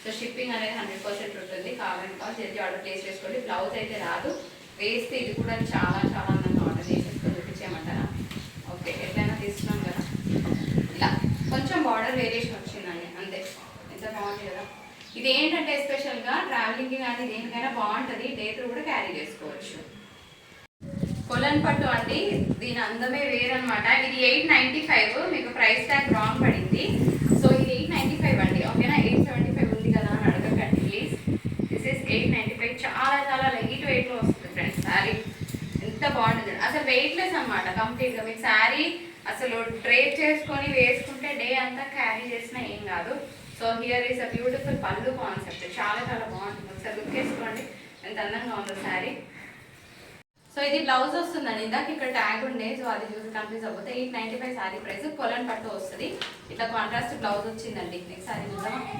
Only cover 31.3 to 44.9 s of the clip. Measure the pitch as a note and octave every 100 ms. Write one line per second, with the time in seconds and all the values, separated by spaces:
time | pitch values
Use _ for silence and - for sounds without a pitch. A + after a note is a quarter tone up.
31.3 | - - - - - C5 C5+ C5 B4+ B3+
32.3 | B3 A3+ B3 A#3+ B3 C4 B3 C4+ C#4+ C#4
33.3 | C4 C4+ B3 B3+ B3+ C#4+ B3+ B3 B3+ -
34.3 | - - - - - - - - - -
35.3 | - - - - - G#3+ A3 C#4+ B3+ A3+
36.3 | A3+ G3+ - - D4+ C#4 B3+ D4 E4 F#4
37.3 | G#4+ B3+ G3+ - F#3+ A3+ B3 B3+ A3 A3
38.3 | A3+ A3+ A3 A#3 C#4+ E4 - - - -
39.3 | A3 B3+ A3+ A3+ A3+ B3 A#3+ C#4 C#4 D4+
40.3 | D4+ D4+ C#4 C#4 C4+ B3 B3 - - C#4+
41.3 | B3+ A#3+ C4 B3+ B3+ C#4 C4+ A#3 A3 B3
42.3 | A#3 A#3 A#3 G#3 G3+ G3+ F3+ A3+ C#4 C#4+
43.3 | - - - A3+ A#3 B3 B3 B3 B3+ A#3+
44.3 | A3+ B3 B3 - - G3